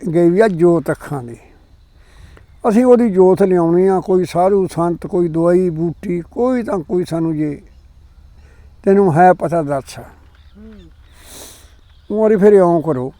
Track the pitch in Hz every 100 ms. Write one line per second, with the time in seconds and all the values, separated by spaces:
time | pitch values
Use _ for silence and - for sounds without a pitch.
0 | 185 160 170 185 226 165 175 170 - 147
1 | - 139 120 117 _ _ _ _ _ _
2 | _ - - - _ - 240 214 254 240
3 | 240 185 185 185 196 180 165 175 190 185
4 | - 185 175 170 190 202 180 165 170 165
5 | 160 180 175 160 170 180 180 156 170 -
6 | 202 175 165 - 247 247 220 202 147 180
7 | 175 165 165 151 151 139 - - - -
8 | - _ - - - _ - - 196 196
9 | 190 151 180 180 165 170 143 139 - -
10 | 113 - - _ - 196 220 208 165 _
11 | - - - - - - - _ _ -
12 | - 208 220 214 208 202 175 170 151 131
13 | 131 -